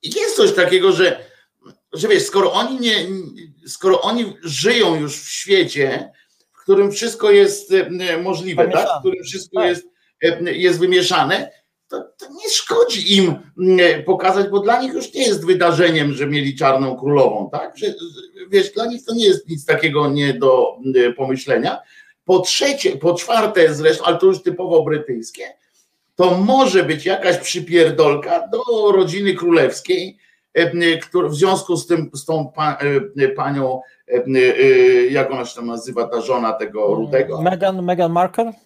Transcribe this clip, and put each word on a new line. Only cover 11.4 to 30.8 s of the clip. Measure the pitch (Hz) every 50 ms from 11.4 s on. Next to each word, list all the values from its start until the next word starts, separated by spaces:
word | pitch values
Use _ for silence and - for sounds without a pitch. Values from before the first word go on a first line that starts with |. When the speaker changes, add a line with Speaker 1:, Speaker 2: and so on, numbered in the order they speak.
| 95 - _ _ _ _ _ _ _
Speaker 1:
to, | _ - - - - _
to | _ - 269 285
nie | 349 440 403
szkodzi | - - - - - 466 - - - 202 160 180 202
im, | 196 190 170 147 - - - _
mm, | - 185 185 185 180 180 170 156 151 143
pokazać, | 175 185 - - 185 185 202 196
bo | 196 196 202
dla | 196 214 233 247
nich | 262 262 311
już | 330 - - -
nie | - 262
jest | 233 196 160 160
wydarzeniem, | 170 185 180 175 170 165 147 175 170 160 156 147 143 135
że | 123 143
mieli | 139 147 147 143 139 135
czarną | - 151 135 135 135 139 131 127
królową, | 127 - 143 147 143 127 - - 214 196 -
tak? | - - - - -
Że, | - -
że, | 202 - - 170 170 156 - 185 - _ 196 185 185
wiesz, | 196 196 185 -
dla | - 202 226
nich | 240 247 233 -
to | - 226
nie | 233 220
jest | 202 180 - - 156
nic | 165 147 -
takiego | - 151 - 151 160 139 147 147 143
nie | 139 147 143 139 127
do, | 120 135 131 127 123 120 - - 120 127
mm, | 135 131 127 120 117 117
pomyślenia. | - 135 131 131 131 - 143 127 113 131 175 - - - _ _ - - _ _ _ _
Po | - 185 185
trzecie, | 180 - - - - 277 269 277 - - -
po | 139 151 170 170
czwarte | 175 - - 226 226 220 208 214 185 165 156 151
zresztą, | 143 156 160 160 160 -
ale | 175 170
to | 170 180
już | 190 185 - -
typowo | 180 165 - 185 - 170 160 151
brytyjskie, | 151 151 151 151 - - 113 113 - - - - - - _ _ _ _ _ _ _ _ _ _ _ _
to | - 180 185 180
może | 185 196 220 262 269 262 - 185 190 -
być | 143 151 147 -
jakaś | 180 190 185 190 208 -
przypierdolka | - - - - 180 160 165 165 170 160 147 - 156 156 147 143 143 - - - 339 -
do | - - 226 254 247 233 220 214 208
rodziny | 196 190 185 160 160 202 202 196 180
królewskiej, | - 170 175 170 160 139 127 - - - - 185 170 175 190 - _ _ _ _ _ _ _ _
e, | 151 170 170 170 170